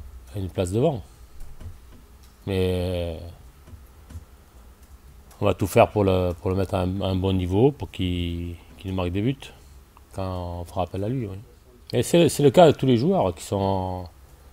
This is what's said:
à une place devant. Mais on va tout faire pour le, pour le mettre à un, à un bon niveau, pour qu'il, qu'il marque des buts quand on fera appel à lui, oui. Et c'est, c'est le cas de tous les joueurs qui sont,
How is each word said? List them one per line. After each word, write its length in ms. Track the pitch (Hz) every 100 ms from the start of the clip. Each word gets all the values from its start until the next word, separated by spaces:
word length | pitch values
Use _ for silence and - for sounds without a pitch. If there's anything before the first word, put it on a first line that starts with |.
| - - - 104
à 20 |
une 100 | 95
place 220 | - 90
devant. 320 | 101 151 127 - - - - - - - - - - - - - - -
Mais 720 | 95 92 90 90 90 85 80 87 87 - - - - - - - - - - - - - - - - - - - -
on 60 | 101
va 80 |
tout 120 | 92 101
faire 240 | 123 104
pour 140 | 107
le, 300 | 98 92 90 85
pour 100 | 98
le 60 | 92
mettre 180 | 92
à 80 | 95
un, 180 | 90 95
à 60 | 95
un 100 | 95
bon 160 | 95
niveau, 400 | 95 90 95 135
pour 180 | 143 95
qu'il, 640 | - 92 90 87 85 87 85 - -
qu'il 140 | 95
marque 180 | 95 90
des 120 | 92
buts 140 | 110 139 - - - - - - -
quand 460 | - 95 92 87 87
on 40 |
fera 180 | 87 -
appel 200 | 87 95
à 60 | 101
lui, 180 | 135 107
oui. 100 | 98 - - - - -
Et 100 | 117
c'est, 260 | 113 170 165
c'est 140 | -
le 80 | 143
cas 160 | 151 170
de 60 |
tous 140 | 123 135
les 100 | 120
joueurs 380 | 143 190 98
qui 80 | 87
sont, 640 | - 101 98 95 92 90 87 - - - -